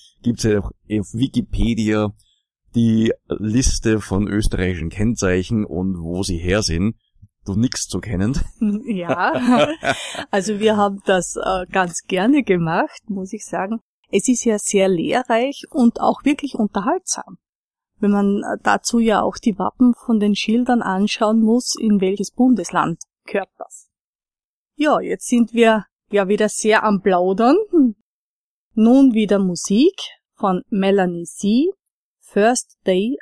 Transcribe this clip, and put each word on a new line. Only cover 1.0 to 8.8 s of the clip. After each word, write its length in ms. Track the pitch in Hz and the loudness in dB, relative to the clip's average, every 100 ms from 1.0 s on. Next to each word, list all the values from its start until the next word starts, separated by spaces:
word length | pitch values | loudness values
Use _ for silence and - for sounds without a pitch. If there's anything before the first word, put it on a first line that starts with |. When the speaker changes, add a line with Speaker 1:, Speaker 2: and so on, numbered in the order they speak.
| 95 | -4
Speaker 1:
Wikipedia 1000 | 113 135 123 - - 120 117 107 107 104 - _ _ _ _ _ 120 | -4 -2 -2 -4 -2 0 0 0 0 -2 -6 _ _ _ _ _ 0
die 380 | 117 110 110 - - | 2 4 2 -2 -8
Liste 760 | - 107 117 127 - 113 107 | -6 -2 0 0 0 0 0
von 260 | - 98 104 | 0 -2 0
österreichischen 600 | 104 - 95 90 87 82 | -2 -2 -2 -4 -4 -8
Kennzeichen 760 | 101 110 110 92 92 90 110 104 | -2 -2 0 0 0 0 -2 -2
und 320 | 80 95 90 | -4 -4 -4
wo 220 | 82 90 | -6 -6
sie 140 | 95 85 | -4 -4
her 240 | 87 104 | 0 0
sind. 360 | 92 82 107 - _ _ 101 _ - | 0 -2 -2 -4 _ _ -20 _ -6
Du 100 | 98 | -2
nickst 340 | 117 - - | -2 -2 -6
so 100 | 95 | -8
kennend. 440 | 107 87 104 143 - - | -6 -4 -2 -2 -4 -4
Speaker 2:
<laughs> 240 | 214 202 | -4 -2